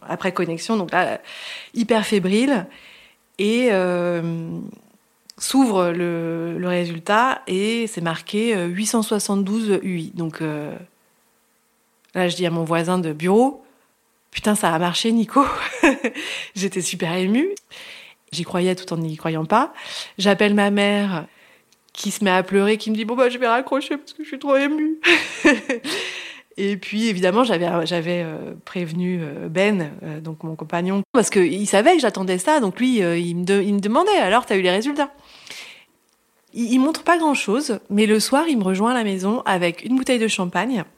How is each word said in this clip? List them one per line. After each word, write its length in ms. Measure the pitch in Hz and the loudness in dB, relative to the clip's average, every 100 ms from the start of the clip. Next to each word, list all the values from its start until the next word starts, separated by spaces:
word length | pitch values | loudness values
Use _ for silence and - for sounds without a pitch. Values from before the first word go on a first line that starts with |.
| - | -8
après 280 | 170 190 | -4 -4
connexion. 420 | 180 170 165 - 226 | -2 -4 -4 -4 -4
Donc 160 | 170 | 0
là, 300 | 175 160 - - - - - - | 0 0 -2 -10 -18 -16 -16 -12
hyper 320 | - 220 220 202 | -6 0 0 2
fébrile. 640 | 208 185 208 269 254 170 - - - - _ _ - | 0 2 0 2 0 -2 -14 -20 -20 -20 _ _ -4
Et, 320 | 202 233 254 | 0 2 2
euh, 800 | 190 180 175 175 170 165 165 165 170 - - _ _ _ _ _ - | 2 2 0 -2 -2 -4 -6 -6 -10 -10 -16 _ _ _ _ _ -10
s'ouvre 540 | - 269 262 196 175 | -2 2 2 2 0
le, 640 | 170 175 165 165 165 165 170 | 0 -2 -2 -4 -4 -6 -4
le 80 | 180 | -2
résultat 760 | 180 175 170 165 208 254 269 - | -2 -2 -6 0 2 2 -2 -4
et 400 | 185 208 233 220 | -2 0 -2 -4
c'est 140 | 180 | -4
marqué, 520 | 165 160 - 208 233 | -4 -6 -4 -2 0
euh, 120 | 208 175 | 0 -2
huit 220 | 175 214 | -2 -2
cent 140 | 233 | 0
soixante-douze 760 | 214 214 - 196 196 214 214 190 | 0 -2 0 0 0 -2 0 0
U 180 | 190 180 | 0 -4
I. 120 | 160 | -6
Donc, 280 | 170 165 151 | -6 -6 -4
euh, 340 | 160 151 147 - 180 _ _ _ _ _ _ _ _ _ _ _ _ | -6 -6 -8 -12 -16 _ _ _ _ _ _ _ _ _ _ _ _
là, 140 | 180 180 | -2 -2
je 80 | 175 | 0
dis 100 | 180 | -2
à 40 | |
mon 160 | 165 160 | 0 0
voisin 340 | 170 165 185 | 0 2 0
de 140 | 165 | -2
bureau, « 500 | 151 175 208 262 262 - _ _ _ _ _ _ | -2 2 4 4 0 -18 _ _ _ _ _ _
Putain, 220 | - 220 | -4 0
ça 200 | 208 180 | 2 2
a 40 | 165 | 2
marché, 360 | 175 170 226 | 0 0 0
Nico. » 300 | 233 214 262 269 - - - 311 262 240 285 | 2 2 2 2 0 -6 2 2 2 -4 -6
<laughs> 340 | - - - 202 | -10 -10 -12 -6
J'étais 260 | 294 - | -4 -4
super 340 | 160 175 170 175 | -6 -4 -2 0
émue. 400 | 185 226 349 403 _ - - - - _ _ | 2 2 0 -4 _ -20 -20 -20 -20 _ _
J'y 100 | 147 | -10
croyais 320 | 165 180 180 185 | -4 0 0 0
tout 180 | - | -4
en 40 | 165 | -4
n'y 180 | 160 156 | -4 -4
croyant 300 | 165 160 160 | -4 -4 2
pas. 280 | 214 311 - - - - - | 2 2 -4 -14 -12 -12 -2
J'appelle 360 | 202 190 208 | 2 4 4
ma 180 | 208 202 | 4 4
mère 540 | 202 202 202 202 175 - _ _ _ _ _ _ | 4 2 2 0 -4 -6 _ _ _ _ _ _
qui 180 | - 208 | -8 -8
se 120 | - | 0
met 60 | 202 | 4
à 140 | 185 | 4
pleurer, 340 | 185 196 202 220 | 4 2 2 2
qui 140 | 214 | 0
me 40 | 220 | -4
dit, « 100 | 220 | -2
Bon, 100 | 240 | 2
bah, 140 | 247 | 2
je 80 | 240 | 2
vais 100 | 247 | 2
raccrocher 480 | 233 262 269 285 285 | 2 0 -2 -2 -8
parce 160 | - | -10
que 120 | - | -16
je 40 | 302 | -12
suis 120 | 269 | -8
trop 180 | 285 269 | 0 2
émue. » 420 | 285 311 311 311 330 330 - - 320 | 2 0 -2 0 2 2 0 2 4
<laughs> 60 | 240 - 240 285 403 - - - - _ - | 4 0 -6 -4 -6 -6 -10 -14 -18 _ -4
Et 180 | 202 202 | -2 -2
puis, 320 | - 208 226 | -4 -2 0
évidemment, 380 | 185 180 202 247 | 2 2 4 4
j'avais, 420 | 175 175 175 165 | 2 2 0 0
j'avais, 340 | 175 160 175 165 | -2 -2 -4 -4
euh, 280 | 156 - - - | -8 -12 -14 -10
prévenu, 560 | 190 175 170 180 180 | -8 -6 -2 -2 -2
euh, 260 | 156 139 175 | -4 -8 -6
Ben, 440 | 160 202 202 151 - | 0 2 2 -2 -8
euh, 160 | 160 156 | -10 -10
donc 240 | 160 156 | -10 -10
mon 120 | 165 160 | -10 -10
compagnon, 480 | 156 170 180 196 190 | -6 -4 0 -2 0
parce 160 | 262 208 | 0 2
qu'il 360 | 202 180 175 208 | 4 2 2 2
savait 280 | 196 247 359 | 4 6 6
que 60 | |
j'attendais 360 | 240 190 190 185 | 4 0 -2 0
ça. 220 | 180 311 | 2 2
Donc 220 | 208 - | 2 0
lui, 200 | 254 240 | 0 2
euh, 160 | 175 170 | 2 2
il 200 | 175 175 | 0 -2
me 80 | 180 | 0
de-, 180 | 202 | 2
il 100 | 196 202 | 2 0
me 40 | |
demandait, « 380 | 202 247 370 392 | 2 2 4 4
Alors, 240 | 202 220 247 | 4 2 2
t'as 120 | 196 | 2
eu 40 | |
les 80 | 180 | 2
résultats ? » 400 | 185 240 285 277 - - - - - - - _ _ _ _ _ _ _ | 2 0 -2 -4 -4 -20 -20 -20 -18 -18 -20 _ _ _ _ _ _ _
Il, 200 | - 233 | -8 0
il 60 | 254 | 4
montre 240 | 269 285 | 4 0
pas 140 | - 339 | 2 4
grand-chose, 600 | 320 269 - 220 294 202 - | 4 0 0 -2 0 -6 -2
mais 160 | 202 214 | 2 4
le 140 | 214 | 4
soir, 240 | 208 269 330 | 4 2 2
il 80 | 262 | 2
me 60 | |
rejoint 280 | 185 190 220 | 2 2 2
à 20 | |
la 120 | 254 214 | 2 0
maison 360 | 190 185 233 - | -2 0 -2 0
avec 400 | 185 175 170 220 | 0 0 -2 -2
une 100 | 262 | 0
bouteille 240 | 262 247 | 2 2
de 80 | 220 | 2
champagne 560 | - 180 180 214 247 - | 0 -2 -2 -2 -2 -4